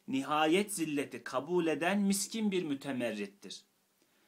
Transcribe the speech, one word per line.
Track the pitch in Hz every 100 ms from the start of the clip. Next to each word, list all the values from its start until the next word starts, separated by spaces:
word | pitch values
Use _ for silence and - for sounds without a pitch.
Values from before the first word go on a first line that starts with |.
| -
nihayet | 135 135 151 156 185 208
zilleti | 170 156 143 127 127
kabul | - 131 151 180 160
eden | 147 170 208
miskin | 196 196 - 226 208
bir | 185
mütemerrittir. | 160 139 139 123 117 104 98 - 95 - - _ _ _ _ _